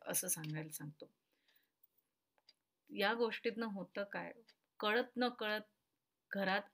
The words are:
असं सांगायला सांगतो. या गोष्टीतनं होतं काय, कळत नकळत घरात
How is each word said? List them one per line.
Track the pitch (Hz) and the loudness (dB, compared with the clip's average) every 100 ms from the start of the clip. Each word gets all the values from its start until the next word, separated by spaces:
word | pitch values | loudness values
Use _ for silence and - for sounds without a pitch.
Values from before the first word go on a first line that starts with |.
| - | -2
असं | 175 180 | -2 0
सांगायला | 170 156 156 156 | -2 -2 -4 -6
सांगतो. | - 151 151 - _ _ _ _ _ _ _ _ _ _ _ _ _ _ _ _ _ - | -8 -10 -12 -18 _ _ _ _ _ _ _ _ _ _ _ _ _ _ _ _ _ -10
या | 202 202 | 2 2
गोष्टीतनं | 233 233 220 233 214 226 | 4 2 0 -2 -2 -4
होतं | 196 180 - | -4 -6 -6
काय, | 202 180 170 - - _ _ - | -6 -6 -8 -10 -20 _ _ -2
कळत | 214 220 247 - | 2 4 2 0
नकळत | 247 240 214 214 214 _ _ _ _ _ _ | 0 0 -2 -2 -4 _ _ _ _ _ _
घरात | 196 196 196 202 | 0 2 2 0